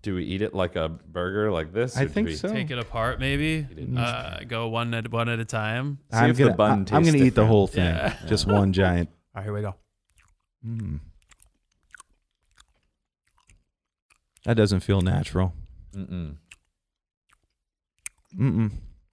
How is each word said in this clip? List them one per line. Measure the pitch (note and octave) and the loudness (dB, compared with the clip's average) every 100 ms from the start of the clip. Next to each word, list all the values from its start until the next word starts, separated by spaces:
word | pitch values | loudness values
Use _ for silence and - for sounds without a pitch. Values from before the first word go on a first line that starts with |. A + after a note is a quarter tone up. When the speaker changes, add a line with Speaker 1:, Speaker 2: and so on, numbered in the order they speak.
Speaker 1:
Do | G#2+ | -6
we | F2+ | -6
eat | C2 F#2+ | -4 -4
it | - | -4
like | G2 F2+ | -2 -2
a | F2 D#2+ | -2 -4
burger, | E2 - E2+ F2+ G2+ G#2+ | -6 -10 -6 -4 -2 -2
like | E2+ D#2+ | -2 -4
this, | F#2+ B2+ | -4 -4
Speaker 2:
I | B2 | -2
Speaker 1:
or | C#3 | -2
do | |
Speaker 2:
think | F2 G#3+ | -2 -4
Speaker 1:
we | |
Speaker 2:
so. | D#2 G3 | -4 -6
Speaker 3:
Take | - D3+ | -6 -6
it | B2 | -8
apart, | A2+ A#2 A2+ A#2 | -8 -4 -4 -4
maybe? | C3+ C#3+ D#3 D#3+ C#3 | -4 -2 -2 -4 -8
Speaker 1:
Eat | - | -10
it. | B2+ B2 | -6 -4
Speaker 3:
Uh, | A#2+ A#2 - - A2+ | -4 -4 -10 -12 -8
go | A#2 A#2 | -6 -4
one | A2+ A#2 | -2 -2
at, | A#2 A2+ | -4 -4
one | A#2 A#2 | -2 0
at | A#2 | -2
a | |
time. | A2+ A2+ G#2+ A#2 C#3+ C#3+ _ | -4 -4 -2 -4 -6 -8 _
Speaker 1:
See | A2+ | 4
Speaker 2:
I'm | B2 | 4
Speaker 1:
if | B2 | 6
the | |
Speaker 2:
gonna, | B2+ | 4
Speaker 1:
bun | - G#2+ | 6 4
Speaker 2:
I, | |
I'm | G#2 | 4
Speaker 1:
tastes | F#2+ C3+ E3 | 2 4 6
Speaker 2:
gonna | D3 | 6
eat | C3 | 6
the | |
Speaker 1:
different. | A#2+ A2 | 6 6
Speaker 2:
whole | G#2+ F#2+ | 6 4
thing. | F#2+ | 2
Speaker 3:
Yeah. | F2 E2+ F2+ - D#2+ | 0 0 -2 -4 -2
Speaker 2:
Just | G#2+ G2 | 0 2
Speaker 1:
Yeah. | |
Speaker 2:
one | G2+ G2 | 4 4
giant. | F#2 F#2 F2 E2 _ _ | 4 4 2 0 _ _
Speaker 3:
All | G#2+ | -12
right, | |
here | G2+ | -8
we | G#2 | -6
go. | G#2 F#2 _ _ _ _ _ _ _ _ | -8 -10 _ _ _ _ _ _ _ _
Speaker 2:
Mm. | A#2 A2+ F#2+ D2+ - _ _ _ _ _ _ _ _ - - _ _ _ _ _ _ _ _ _ _ _ _ _ _ _ _ _ _ _ _ _ _ _ | -12 -8 -8 -10 -12 _ _ _ _ _ _ _ _ -20 -20 _ _ _ _ _ _ _ _ _ _ _ _ _ _ _ _ _ _ _ _ _ _ _
That | - | -2
doesn't | A2+ G#2 F#2+ | 2 4 2
feel | - G2 | 2 0
natural. | F#2 F2+ - F#2 F#2 - - - - | 2 0 -2 -2 -2 -4 -18 -20 -18
Speaker 1:
Mm-mm. | G2 F#2+ F2+ D#2 D2 _ _ _ _ _ _ _ _ _ _ _ _ _ _ _ _ - _ _ - | -14 -10 -10 -10 -12 _ _ _ _ _ _ _ _ _ _ _ _ _ _ _ _ -20 _ _ -2
Speaker 2:
Mm-mm. | C3+ F#2+ G#2+ - - - _ | 0 2 -2 -4 -14 -20 _